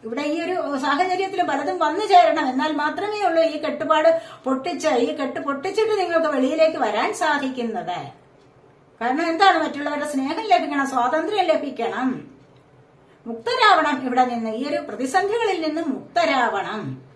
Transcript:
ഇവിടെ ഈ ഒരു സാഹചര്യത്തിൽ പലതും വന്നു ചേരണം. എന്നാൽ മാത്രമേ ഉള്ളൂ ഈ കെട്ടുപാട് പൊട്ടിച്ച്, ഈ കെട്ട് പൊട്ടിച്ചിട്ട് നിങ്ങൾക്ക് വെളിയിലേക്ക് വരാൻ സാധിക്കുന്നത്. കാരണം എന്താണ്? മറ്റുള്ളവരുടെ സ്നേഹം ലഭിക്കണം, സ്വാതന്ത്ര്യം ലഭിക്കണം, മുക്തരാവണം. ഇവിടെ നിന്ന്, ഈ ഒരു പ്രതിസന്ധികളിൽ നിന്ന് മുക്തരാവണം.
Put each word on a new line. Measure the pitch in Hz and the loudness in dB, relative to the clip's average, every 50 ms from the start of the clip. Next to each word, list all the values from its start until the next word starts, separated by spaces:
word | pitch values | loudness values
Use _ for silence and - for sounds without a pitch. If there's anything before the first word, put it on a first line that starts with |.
| - | -8
ഇവിടെ | 226 240 277 | -6 -6 -4
ഈ | 294 302 302 330 | -2 -2 -2 -2
ഒരു | 339 359 370 359 302 277 285 262 | -2 -2 -2 -4 -2 -4 -4 -2
സാഹചര്യത്തിൽ | 262 269 285 285 370 370 359 370 381 381 - 359 349 | 0 0 0 2 2 0 0 -2 -2 -4 0 -2 -2
പലതും | 320 285 269 294 330 381 359 | 0 0 -2 -2 -4 -2 0
വന്നു | 320 294 302 370 427 | 0 0 0 -2 0
ചേരണം. | 392 392 359 349 320 311 320 294 262 | 6 8 8 8 8 4 2 0 0
എന്നാൽ | 247 262 302 311 311 | 0 0 -2 0 0
മാത്രമേ | 285 294 302 302 311 392 415 427 415 | 0 -2 -2 -2 -2 -4 -4 -4 -2
ഉള്ളൂ | 415 359 330 330 330 | 0 0 2 2 2
ഈ | 320 302 294 | 2 0 -2
കെട്ടുപാട് | - 302 - - - 277 311 311 311 330 330 - - - - - - | -6 -6 -6 -4 0 2 2 4 6 4 4 4 0 -8 -20 -10 -4
പൊട്ടിച്ച്, | 262 262 262 - 349 330 247 - 311 | -2 -2 -2 -2 -6 -6 -2 0 2
ഈ | 277 240 262 - - | 2 4 2 2 0
കെട്ട് | - 277 254 - 330 | -4 -4 -6 -6 -6
പൊട്ടിച്ചിട്ട് | 277 285 277 269 - 381 392 427 440 440 427 392 | -4 -4 -4 -4 -4 -4 0 0 2 2 2 0
നിങ്ങൾക്ക് | 370 339 339 330 320 | 0 2 2 2 2
വെളിയിലേക്ക് | 302 294 262 262 269 311 311 320 320 - 311 | 2 2 2 2 2 4 4 4 4 4 2
വരാൻ | 262 214 202 214 262 392 415 | -2 0 0 0 0 0 -2
സാധിക്കുന്നത്. | - 359 311 294 277 269 262 262 254 233 226 214 240 - 165 180 160 - 131 - - _ _ _ _ _ _ _ _ _ - _ _ _ _ _ _ | 0 0 0 0 0 -2 -4 -4 -4 -6 -4 -4 -6 -6 -6 -8 -8 -8 -12 -16 -20 _ _ _ _ _ _ _ _ _ -20 _ _ _ _ _ _
കാരണം | 226 240 254 302 339 | -4 -2 -2 0 0
എന്താണ്? | 330 330 320 403 381 349 330 311 | -2 2 4 6 6 6 4 2
മറ്റുള്ളവരുടെ | 277 - 277 294 294 294 277 294 | -2 -4 -4 -6 -4 -4 -4 -6
സ്നേഹം | 302 - 269 262 277 330 440 453 | -4 -4 -4 -2 -2 -4 -4 2
ലഭിക്കണം, | 427 370 349 320 294 294 277 277 | 4 4 4 4 0 -2 -2 -2
സ്വാതന്ത്ര്യം | 262 262 262 240 254 269 311 330 370 427 403 370 | -2 0 0 0 0 0 0 -2 -2 0 0 2
ലഭിക്കണം, | 330 311 269 - 277 254 - 233 233 202 - 254 262 - 147 - - - - - _ - - _ _ _ _ - _ _ _ _ _ _ _ _ | 2 2 0 0 -6 -6 -6 -6 -6 -4 -2 -2 -2 -4 -4 -10 -16 -20 -20 -20 _ -20 -20 _ _ _ _ -20 _ _ _ _ _ _ _ _
മുക്തരാവണം. | 226 226 226 - 453 508 494 480 427 381 330 311 294 285 262 262 | -12 -12 -8 -6 -4 0 2 4 6 6 6 4 0 0 -2 -2
ഇവിടെ | 254 247 254 254 | -2 2 2 2
നിന്ന്, | 247 240 233 226 226 | 2 2 -4 -4 -4
ഈ | 220 220 269 294 | -4 -4 -4 -4
ഒരു | 294 - 294 - | -4 -4 -6 -6
പ്രതിസന്ധികളിൽ | - - 254 262 - 381 381 403 415 466 453 415 381 339 320 311 | -8 -6 -6 0 0 0 0 2 0 0 0 0 0 0 -2 -4
നിന്ന് | 302 320 330 | -4 -4 -4
മുക്തരാവണം. | 311 - - - - - 349 339 285 277 262 247 226 208 196 185 170 196 214 180 139 127 - - - - | -4 -4 -6 -8 -6 -2 0 0 2 2 2 0 0 0 -4 -6 -6 -8 -8 -8 -8 -10 -12 -14 -20 -20